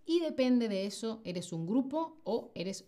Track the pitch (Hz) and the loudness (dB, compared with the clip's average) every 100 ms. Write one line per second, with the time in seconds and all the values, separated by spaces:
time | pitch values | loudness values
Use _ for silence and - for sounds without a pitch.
0 | - 339 320 - 254 247 226 190 202 202 | 0 2 2 2 4 4 4 0 -2 -4
1 | 226 220 - 175 175 165 165 240 269 302 | -6 -6 -6 -6 -4 -4 0 0 2 -2
2 | 320 - - 226 - - 180 190 | -4 -6 -2 -2 -4 -8 -6 -8